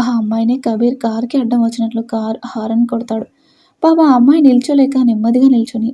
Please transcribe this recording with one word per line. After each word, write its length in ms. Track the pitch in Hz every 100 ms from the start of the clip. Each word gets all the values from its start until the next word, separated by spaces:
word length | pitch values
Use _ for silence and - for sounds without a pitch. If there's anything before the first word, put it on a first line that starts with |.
ఆ 40 | 240
అమ్మాయినే 500 | 233 214 220 226 254 240
కబీర్ 280 | 220 240 262
కార్కి 420 | 226 220 233 277
అడ్డం 240 | 233 240
వచ్చినట్లు 380 | 226 233 226 226
కార్ 360 | 226 220 220 220 -
హారన్ 420 | 226 220 226 240
కొడతాడు. 380 | 233 233 220 - _ _ _ _ _
పాప 180 | 320 330
ఆ 100 | 311
అమ్మాయి 300 | 247 247 320
నిల్చోలేక 560 | 277 247 - 285 269 262
నెమ్మదిగా 440 | 247 214 226 240 269
నిల్చొని, 440 | 240 220 220 226